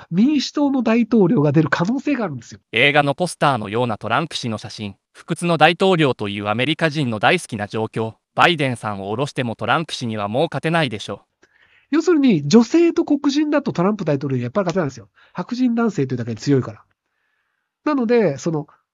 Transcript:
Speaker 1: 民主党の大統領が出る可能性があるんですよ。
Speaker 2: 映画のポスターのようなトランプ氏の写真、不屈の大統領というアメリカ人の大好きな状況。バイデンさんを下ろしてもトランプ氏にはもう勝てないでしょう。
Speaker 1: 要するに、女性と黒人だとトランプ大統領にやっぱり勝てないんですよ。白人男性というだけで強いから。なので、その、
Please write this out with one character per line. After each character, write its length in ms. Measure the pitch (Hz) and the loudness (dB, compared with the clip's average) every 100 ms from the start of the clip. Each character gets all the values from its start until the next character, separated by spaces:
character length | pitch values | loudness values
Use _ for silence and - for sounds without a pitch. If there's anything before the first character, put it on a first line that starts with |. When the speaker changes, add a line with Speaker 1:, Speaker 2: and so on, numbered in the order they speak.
| - | -4
Speaker 1:
民 320 | 165 254 302 | 2 2 2
主 120 | - | -2
党 180 | 311 285 | -2 0
の 120 | 269 | 0
大 220 | 220 233 226 | 2 0 2
統 220 | 233 175 | 4 4
領 140 | 233 | 4
が 100 | 147 | 4
出 100 | 147 | 2
る 80 | 156 | 2
可 160 | - 175 | 0 -2
能 140 | 269 | -2
性 160 | 294 247 | -2 -2
が 100 | 196 | -4
あ 20 | |
る 60 | |
ん 40 | 127 | -8
で 60 | |
す 100 | - | -14
よ。 80 | 101 _ | -20 _
Speaker 2:
映 220 | 110 143 | 2 4
画 100 | 147 | 4
の 100 | 143 | 2
ポ 140 | 139 175 | 0 -4
ス 80 | - | 0
タ 180 | 151 | 0
ー 40 | 127 | 0
の 100 | 101 | -2
よ 140 | 110 | -2
う 40 | 123 | -2
な 100 | 104 | -4
ト 100 | 107 | -2
ラ 100 | 123 | -2
ン 60 | 160 | -2
プ 80 | - | -6
氏 140 | 120 | -6
の 80 | 107 | -8
写 120 | 104 | -10
真、 240 | - 101 - _ | -12 -12 -12 _
不 120 | - - | -20 -8
屈 200 | 175 175 | -4 -2
の 120 | 160 | 4
大 200 | 156 175 | 4 4
統 160 | 190 175 | 2 4
領 200 | 143 - | 2 0
と 120 | 104 | -4
い 120 | 101 | -4
う 80 | 104 | -2
ア 80 | 110 | -2
メ 100 | 131 | -2
リ 100 | 160 | -2
カ 140 | 165 | -2
人 200 | 151 127 | -2 -4
の 100 | 107 | 0
大 200 | 127 175 | 2 2
好 80 | - | -2
き 80 | 107 | -8
な 120 | 104 | -6
状 180 | 113 110 | -6 -4
況。 300 | 117 98 - _ - | -4 -6 -8 _ 0
バ 120 | 151 | 2
イ 100 | 160 | 2
デ 120 | 135 | -2
ン 80 | 120 | -4
さ 140 | 107 | -6
ん 100 | 98 | -8
を 80 | 98 | -6
下 60 | 110 | -4
ろ 100 | 143 | -4
し 80 | |
て 100 | - | -4
も 120 | 120 107 | -6 -4
ト 100 | 110 | -2
ラ 100 | 147 | -2
ン 80 | 165 | -2
プ 80 | |
氏 140 | - 120 | -8 -6
に 100 | 110 | -6
は 100 | 101 | -4
も 180 | 120 160 | -2 -2
う 20 | |
勝 120 | - | -4
て 100 | 160 | -2
な 120 | 170 | -2
い 60 | 143 | -2
で 100 | 107 | -6
し 100 | - | -10
ょ 120 | 98 _ _ | -14 _ _
う。 20 | _ _ _ _ _ | _ _ _ _ _
Speaker 1:
要 100 | 302 | -2
す 100 | 339 | 2
る 80 | 311 | 4
に、 280 | 262 170 143 | 4 2 4
女 160 | 214 | 4
性 300 | 233 330 339 | 6 4 2
と 100 | 330 | 2
黒 280 | 339 285 285 | 0 0 0
人 180 | 277 302 | 0 0
だ 120 | 294 | 0
と 100 | 285 | -2
ト 120 | 165 | -2
ラ 60 | 185 | -2
ン 60 | 214 | -2
プ 100 | 156 | -2
大 120 | 139 | -2
統 120 | 143 | -2
領 80 | 127 | -4
に 60 | |
や 60 | 123 | -2
っ 20 | |
ぱ 100 | 202 | -2
り 40 | 180 | -2
勝 80 | |
て 60 | 180 | -2
な 40 | |
い 40 | 143 | -4
ん 20 | |
で 40 | |
す 40 | 113 | -6
よ。 120 | - _ _ | -18 _ _
白 220 | - - 240 | -12 -8 -2
人 200 | 254 233 | 0 0
男 160 | 233 | 0
性 140 | 170 131 | 0 -2
と 80 | |
い 20 | 123 | -4
う 20 | |
だ 80 | 117 | -6
け 100 | 110 | -6
で 20 | |
強 220 | 139 139 | 0 0
い 20 | |
か 120 | 113 | 0
ら。 100 | 107 _ _ _ _ _ _ _ _ _ _ 302 | -10 _ _ _ _ _ _ _ _ _ _ -2
な 100 | 285 | -2
の 100 | 226 | 2
で、 320 | 240 185 135 | 2 2 0
そ 140 | 175 | -4
の、 160 | 156 147 _ _ | -4 -6 _ _